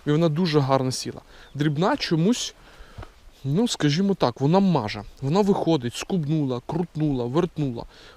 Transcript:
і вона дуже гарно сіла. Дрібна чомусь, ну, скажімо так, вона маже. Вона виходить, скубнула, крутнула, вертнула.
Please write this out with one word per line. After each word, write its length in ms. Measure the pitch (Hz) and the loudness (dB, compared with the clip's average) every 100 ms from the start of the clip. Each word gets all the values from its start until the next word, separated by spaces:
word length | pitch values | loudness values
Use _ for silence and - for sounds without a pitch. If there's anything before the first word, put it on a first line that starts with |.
| - | 0
і 60 | |
вона 180 | 151 170 | 2 2
дуже 300 | 151 180 151 | 2 2 2
гарно 320 | 135 135 131 | 4 2 2
сіла. 300 | 123 127 - - - - | -4 -8 -12 -18 -20 -12
Дрібна 440 | 135 151 143 196 294 | -2 -2 0 0 0
чомусь, 580 | - 160 175 247 - - - - - - - - - - | 0 2 2 0 -4 -12 -20 -20 -20 -18 -20 -20 -20 -10
ну, 240 | 135 156 240 | -4 0 0
скажімо 460 | - 147 151 196 | 0 0 2 0
так, 280 | 190 127 - | 2 0 0
вона 180 | 139 185 | 2 4
маже. 440 | 196 151 107 104 98 - | 4 2 0 -6 -12 -8
Вона 200 | 135 180 | -2 0
виходить, 540 | 202 - - 160 117 - | 2 2 2 0 -2 -8
скубнула, 640 | - 190 143 160 139 120 - | -4 -4 0 -2 -2 -4 -6
крутнула, 600 | 170 175 151 151 135 120 | -6 -4 -2 -2 0 -2
вертнула. 600 | 143 180 - 143 117 - - - | 0 -2 -2 -4 -6 -12 -18 -20